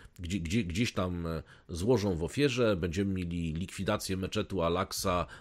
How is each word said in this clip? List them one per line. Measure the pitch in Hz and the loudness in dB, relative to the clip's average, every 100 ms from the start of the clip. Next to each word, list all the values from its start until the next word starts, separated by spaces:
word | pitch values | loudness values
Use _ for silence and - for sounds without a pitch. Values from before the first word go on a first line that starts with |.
| - - | -20 -10
gdzie-, | 85 95 | -4 -2
gdzie-, | 82 113 | 0 0
gdzieś | 87 85 117 | 0 0 0
tam, | - 92 87 82 | 0 -2 -2 -4
e, | 80 - - - | -4 -8 -18 -10
złożą | 85 107 117 101 80 | -2 2 4 2 0
w | |
ofierze, | 82 135 143 120 113 90 | 0 2 2 4 2 4
będziemy | 87 85 98 | 0 0 0
mieli | 92 87 87 82 | 0 -2 0 0
likwidację | 80 95 - 98 107 - 92 | -2 -4 -4 -2 -2 -2 -2
meczetu | 92 104 - 95 | -2 -2 -2 0
Al-Aqsa, | 82 87 95 - 98 90 82 - | 2 2 0 -2 0 0 0 -8